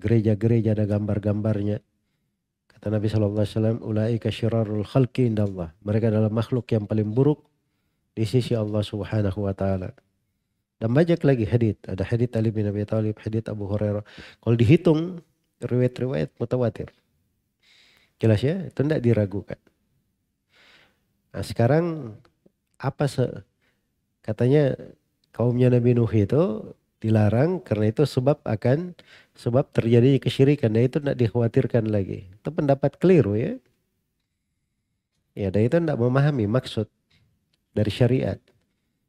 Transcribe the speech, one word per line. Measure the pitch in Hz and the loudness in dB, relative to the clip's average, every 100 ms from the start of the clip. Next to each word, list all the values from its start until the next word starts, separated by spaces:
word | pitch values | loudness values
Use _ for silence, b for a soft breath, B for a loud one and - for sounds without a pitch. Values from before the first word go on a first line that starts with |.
gereja-gereja | 107 117 107 101 113 117 110 | 0 2 2 0 2 2 2
ada | 107 104 | 0 0
gambar-gambarnya. | 104 104 101 107 104 110 104 104 104 - _ _ _ _ _ _ _ _ | -2 -2 -2 -2 -2 -2 -2 -4 -6 -10 _ _ _ _ _ _ _ _
Kata | _ 107 | _ -4
Nabi | 107 104 | -2 0
Shallallahu | 107 101 104 101 | 0 0 0 -2
Alaihi | |
Wasallam, | 110 110 113 110 | 0 -2 -2 -4
"Ulaika | 107 110 117 110 | -2 -2 -2 -4
syirarul | - 110 113 104 107 | -4 -2 -2 -2 -4
khalqi | 98 139 123 - 123 | -2 0 0 0 0
indallah." | 107 101 92 82 - 104 | 0 -2 -4 -10 -8 -4
Mereka | 110 113 | 0 2
adalah | 107 110 | 2 0
makhluk | 110 110 127 - | 0 -2 -4 -2
yang | 110 104 | -2 0
paling | 110 107 | -2 0
buruk | 117 139 147 _ _ _ _ _ _ _ 107 | 2 2 0 _ _ _ _ _ _ _ -6
di | 110 | 0
sisi | 127 117 113 | 0 0 -2
Allah | 107 107 | -2 -2
Subhanahu | 101 107 90 110 98 107 98 | -2 -6 -4 -2 -2 -2 -4
wa | |
taala. | 95 98 95 92 - _ _ _ _ _ _ _ _ | -2 -2 -2 -6 -14 _ _ _ _ _ _ _ _
Dan | 113 131 | 0 2
banyak | 175 170 | 2 2
lagi | 147 127 98 | 2 2 2
hadits. | 120 113 - - | 2 0 -2 -8
Ada | 92 | -6
hadits | 95 117 120 | -2 -2 -2
Ali | 113 110 | -2 -2
bin | 107 104 | -2 -4
Abi | 101 | -4
Thalib, | 101 110 107 104 | -4 -2 -4 -6
hadits | 107 110 110 | -6 -6 -6
Abu | 107 98 | -8 -6
Hurairah. | 104 104 104 B B B B | -4 -2 -4 B B B B
Kalau | 113 117 | 0 4
dihitung | 117 165 170 151 175 170 - _ _ _ | 6 6 4 2 0 -10 -18 _ _ _
riwayat-riwayat | 117 123 123 123 127 147 147 - | -4 0 0 -2 -6 -4 -6 -8
mutawatir. | 120 127 117 - - - _ _ _ _ _ _ b b b b b - | -6 -2 -2 -4 -12 -18 _ _ _ _ _ _ b b b b b -2
Jelas | 113 104 | 2 2
ya? | 135 190 127 | 0 -4 -6
Itu | - | -4
tidak | 143 151 | -2 0
diragukan. | 120 107 98 98 - - _ _ _ _ _ _ _ _ _ b b b b b _ _ _ | 2 2 0 -4 -10 -16 _ _ _ _ _ _ _ _ _ b b b b b _ _ _
Nah, | 98 - | -12 -6
sekarang | - 117 156 170 156 117 104 _ _ _ _ _ - | 0 2 2 0 -6 -10 -16 _ _ _ _ _ -10
apa | 131 - 143 | -8 -4 -2
se-, | - 120 107 - _ _ _ _ _ _ _ - | -2 -4 -6 -18 _ _ _ _ _ _ _ -8
katanya | 107 120 151 139 - - - _ _ _ | -2 2 4 2 -2 -10 -20 _ _ _
kaumnya | - 120 123 127 | -2 0 2 4
Nabi | 123 120 | 4 4
Nuh | 120 110 | 2 2
itu | 110 98 135 196 220 - - _ _ | 2 2 2 0 -4 -12 -18 _ _
dilarang | 110 110 104 113 160 185 | 0 2 4 2 0 -2
karena | - 104 107 | -4 -2 0
itu | 110 | 0
sebab | 143 - 127 160 | -2 0 -2 -2
akan, | - 110 120 151 180 - b b b - | -4 -2 0 0 -2 -14 b b b -10
sebab | 123 123 - | -2 -2 0
terjadi | - 113 117 127 135 | -2 4 4 6 4
kesyirikan. | 123 - 135 151 113 | 0 2 2 2 2
Dan | 110 127 | 2 2
itu | 156 | 0
tidak | 139 | -4
dikhawatirkan | 127 113 120 113 135 120 120 110 | -2 0 0 0 0 0 0 0
lagi. | 104 92 101 92 - | -2 -4 -8 -14 -14
Itu | 147 | -10
pendapat | 170 143 139 139 - | -4 0 0 -2 0
keliru | 175 175 101 107 | 4 4 4 0
ya. | 160 254 _ _ _ _ _ _ _ _ _ _ _ _ _ _ _ _ _ - | -4 -6 _ _ _ _ _ _ _ _ _ _ _ _ _ _ _ _ _ -6
Ya, | 95 | -2
dan | 98 | 2
itu | 120 170 | 2 2
tidak | 165 | 0
memahami | 131 123 131 147 135 104 | 0 0 2 2 0 0
maksud | 127 - - 104 _ _ _ _ _ _ _ _ | -2 -2 -6 -6 _ _ _ _ _ _ _ _
dari | 104 104 | -2 -2
syariat. | - 120 131 120 - _ _ _ _ _ _ | 2 2 2 -2 -6 _ _ _ _ _ _